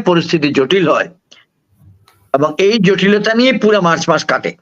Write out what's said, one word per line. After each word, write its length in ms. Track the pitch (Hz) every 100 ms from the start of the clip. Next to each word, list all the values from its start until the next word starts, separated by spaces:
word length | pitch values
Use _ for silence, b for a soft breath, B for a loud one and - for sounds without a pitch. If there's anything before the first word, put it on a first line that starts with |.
| -
পরিস্থিতি 480 | 175 - 170 143
জটিল 360 | 147 131 190 160
হয়। 200 | 123 87 - _ b _ _ _ _ - _ _ _ _ 139
এবং 180 | 151 -
এই 220 | 196 226 180
জটিলতা 480 | 190 185 202 208
নিয়ে 200 | 226 254
পুরা 280 | 262 214 214
মার্চ 280 | 175 160 -
মাস 160 | 156 -
কাটে। 260 | 131 85 -